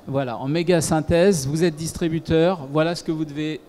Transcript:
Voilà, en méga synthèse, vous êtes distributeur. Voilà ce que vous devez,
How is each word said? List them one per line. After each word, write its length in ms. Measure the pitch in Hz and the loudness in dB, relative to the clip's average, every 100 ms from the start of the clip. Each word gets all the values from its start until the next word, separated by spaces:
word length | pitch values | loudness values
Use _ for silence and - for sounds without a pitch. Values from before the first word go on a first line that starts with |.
| - | -4
Voilà, 300 | 135 131 - | -4 -2 -4
en 120 | 131 | -4
méga 320 | 156 170 175 | -2 2 2
synthèse, 680 | - 160 147 170 190 180 131 | 2 0 2 4 4 4 0
vous 180 | 156 | 0
êtes 100 | 175 | 0
distributeur. 920 | 151 165 - 175 165 156 160 170 185 135 | 0 -8 -4 -2 -2 0 2 4 2 -2
Voilà 240 | 147 160 | 0 0
ce 80 | 170 | -2
que 100 | - | -4
vous 120 | 160 | -4
devez, 360 | 156 143 156 156 | -4 -4 -6 -6